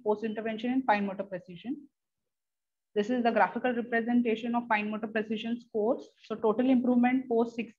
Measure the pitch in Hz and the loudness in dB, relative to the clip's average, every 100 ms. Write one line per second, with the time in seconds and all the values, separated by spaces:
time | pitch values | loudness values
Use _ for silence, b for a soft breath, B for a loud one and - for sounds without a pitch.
0 | 214 208 226 214 220 220 247 262 262 208 | -2 -2 -2 -4 -4 -4 -2 0 2 2
1 | 196 196 196 180 185 175 233 302 - _ | 0 -4 -8 -10 -12 -12 -10 -10 -12 _
2 | _ _ _ _ _ _ _ _ _ 208 | _ _ _ _ _ _ _ _ _ -4
3 | 208 254 233 226 180 233 254 240 233 233 | 0 0 2 4 2 2 -2 -2 -2 -2
4 | 226 240 240 226 240 233 240 214 208 214 | 2 2 2 0 -2 -2 0 -2 -2 -4
5 | 220 220 214 214 226 240 - 220 214 302 | -4 -4 -4 -4 -4 -6 -4 -2 0 -2
6 | - _ - 220 220 220 254 254 247 247 | -6 _ -12 -2 0 2 4 4 4 4
7 | 247 262 254 226 233 - 208 | 4 2 2 2 2 -2 -10